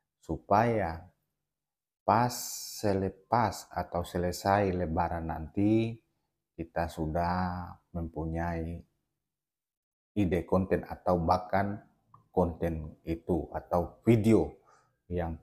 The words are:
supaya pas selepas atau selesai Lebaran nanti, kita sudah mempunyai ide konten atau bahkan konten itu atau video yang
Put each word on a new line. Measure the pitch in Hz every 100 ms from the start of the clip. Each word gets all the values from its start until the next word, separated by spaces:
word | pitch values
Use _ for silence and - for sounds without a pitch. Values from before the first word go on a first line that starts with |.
| _ _
supaya | - 80 - 101 117 113 87 82 87 _ _ _ _ _ _ _ _ _ -
pas | 107 123 - - - - -
selepas | 107 98 95 - - 113 110 - -
atau | - 90 87 90
selesai | 90 90 90 98 101 98
Lebaran | 90 87 80 85 85 82
nanti, | 78 78 98 101 113 113 113 _ _ _ _ _ -
kita | 85 82 82
sudah | - 78 80 85 90 90 90 87 90 _
mempunyai | 85 82 - 82 82 85 85 82 85 - _ _ _ _ _ _ _ _ _ _ _ _ -
ide | 95 87 -
konten | 92 92 87 -
atau | - - 90
bahkan | 82 92 - 95 101 107 - _ _ _ _
konten | - 90 82 85 80 76 -
itu | - 82 - 80 71
atau | 78 - 90 82 - -
video | 117 104 107 78 - _ _ _ _ -
yang | 87 85 80